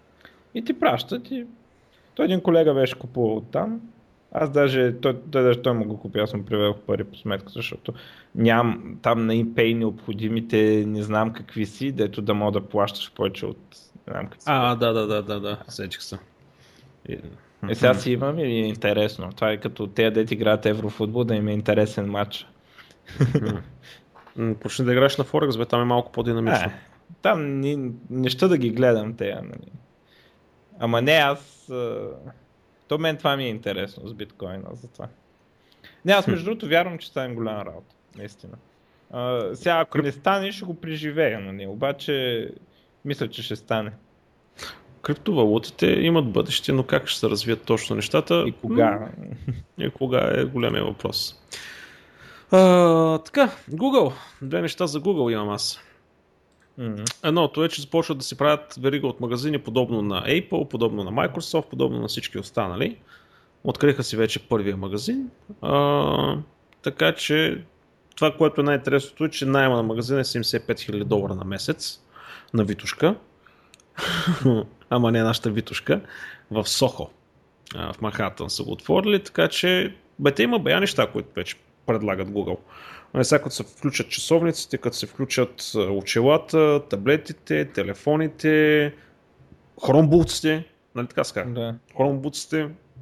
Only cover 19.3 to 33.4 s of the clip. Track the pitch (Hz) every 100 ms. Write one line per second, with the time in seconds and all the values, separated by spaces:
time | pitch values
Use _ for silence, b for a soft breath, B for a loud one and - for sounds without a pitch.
19.3 | - 110 104 110 - 101 110 110 110 110
20.3 | 110 107 107 110 107 107 - 107 117 117
21.3 | 107 107 104 104 107 107 - 101 101 104
22.3 | - - _ B B B B - - 127
23.3 | 113 107 101 - - B B B - -
24.3 | - 113 107 - - 123 127 135 139 131
25.3 | 156 147 113 120 120 120 123 123 - 120
26.3 | 113 113 110 90 - B B - - 185
27.3 | 180 143 139 139 147 127 123 - 127 127
28.3 | 127 185 160 120 113 127 113 107 117 101
29.3 | 98 - - - - _ _ _ b b
30.3 | b _ _ _ - 117 117 135 156 143
31.3 | 143 - - - 127 117 107 98 65 71
32.3 | - _ _ _ _ - 156 160 147 151
33.3 | 139